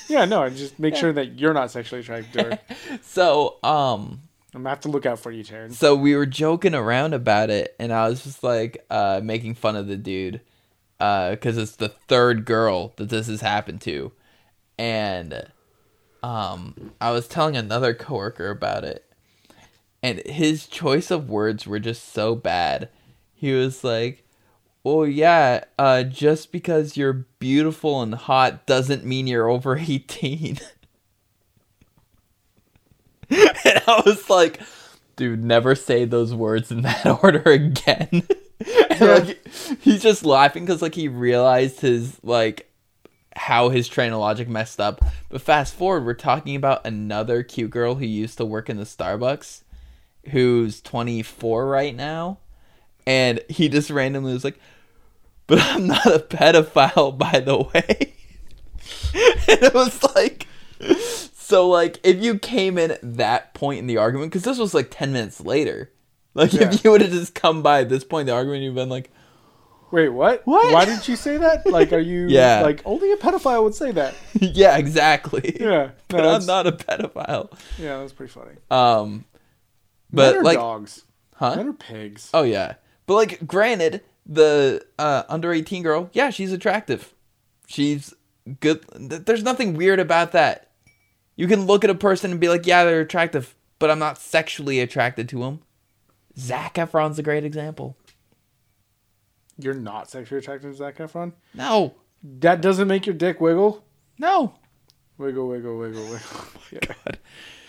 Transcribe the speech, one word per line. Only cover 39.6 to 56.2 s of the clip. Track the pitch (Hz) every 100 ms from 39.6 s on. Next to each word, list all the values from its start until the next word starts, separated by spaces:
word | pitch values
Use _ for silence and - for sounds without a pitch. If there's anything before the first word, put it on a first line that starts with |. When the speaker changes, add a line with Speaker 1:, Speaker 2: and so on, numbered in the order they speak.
| - 262
Speaker 2:
he's | - 202
just | 220 202 156
laughing | 135 139 165 175
'cause, | 160
like, | 165 170
he | 151
realized | 123 123 123 127 127 135 -
his, | 131 120 123 -
like, | 113 120 113 107 - _ _ _ _ _ _
how | - - 120 123
his | 127 117
train | - 120
of | 110
logic | 104 107 120
messed | 110 110 -
up. | 104 - - - -
But | 135
fast | - 151 135 -
forward, | 185 175 117
we're |
talking | 123 143 139 139 139
about | 135 131 113
another | 107 107 104 113 120
cute | 127 - 107
girl | 120 120 135
who | 117
used | 107 110 -
to | 113
work | 107 -
in | 107
the |
Starbucks, | 107 - 85 107 127 147 - - _ - - - _ _ -
who's | 135 123 120 113 -
twenty-four | - 120 120 117 110 - 117 113 135
right | 135 143 120
now. | 143 160 175 196 - - _ _ _ _ -
And | 131 123 117 -
he | 143 156
just | 143 147
randomly | 143 131 139 131
was | 127
like, | 139 - _ _ _ _ - _ _ _ -
"But | 156
I'm | - 262 185
not | - 233
a |
pedophile, | 156